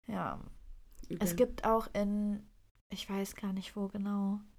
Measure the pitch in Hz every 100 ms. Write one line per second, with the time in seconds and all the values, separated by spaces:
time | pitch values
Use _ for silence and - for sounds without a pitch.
0 | - 202 143 71 - - - - - -
1 | - 170 190 175 247 - 220 226 214 -
2 | 202 208 208 202 - - - _ _ 196
3 | - 196 196 - 202 190 185 208 196 202
4 | 202 202 196 208 208